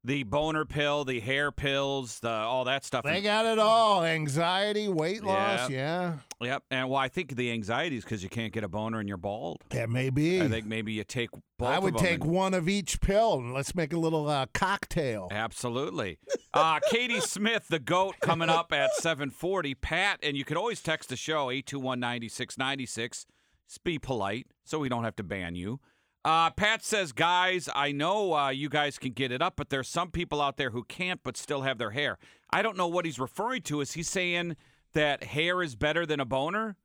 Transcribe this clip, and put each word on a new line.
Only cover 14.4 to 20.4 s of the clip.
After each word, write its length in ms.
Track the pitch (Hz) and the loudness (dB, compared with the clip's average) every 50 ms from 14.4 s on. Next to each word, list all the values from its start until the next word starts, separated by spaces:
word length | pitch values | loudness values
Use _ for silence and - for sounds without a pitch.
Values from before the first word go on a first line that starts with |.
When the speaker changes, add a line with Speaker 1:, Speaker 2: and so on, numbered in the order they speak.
| 131 - _ | 0 -2 _
Speaker 2:
cocktail. 760 | - 202 185 202 196 - - - 175 151 131 113 104 92 90 | 0 0 2 0 -2 -4 -2 -2 0 0 0 0 -2 -4 -4
Speaker 1:
Absolutely. 880 | 101 104 110 110 - - - 123 117 123 139 - - 156 113 95 82 - _ 415 571 - - _ - | -2 -2 -2 -2 -4 -4 -4 -2 -2 -2 -2 -2 -2 -2 -4 -4 -4 -8 _ -4 -4 -4 -4 _ 4
Uh, 260 | - 156 160 160 - - 622 | 4 6 6 4 4 2 2
Katie 320 | - 233 247 247 240 208 | 2 2 2 2 0 0
Smith, 480 | 170 - - 190 208 220 233 208 - - | -2 -2 -2 0 0 2 2 0 0 0
the 100 | 160 160 | -2 -2
goat, 360 | 127 117 165 185 190 196 185 - - | 0 2 2 4 4 2 0 -2 2
coming 260 | 160 170 165 165 160 | 2 2 2 4 4
up 240 | 165 165 170 - 160 | 4 2 2 2 2
at 220 | 143 139 131 - | 2 2 2 2
seven 340 | - - 165 165 135 143 135 | 0 0 0 0 0 -2 -6
forty. 460 | 113 - - 175 196 190 160 143 131 | -6 -4 -2 0 0 0 0 -2 -4
Pat, 440 | _ - - 160 170 190 202 190 - - | _ -4 -2 0 2 2 2 0 0 0
and 120 | 151 143 | -2 -2
you 120 | 139 | -2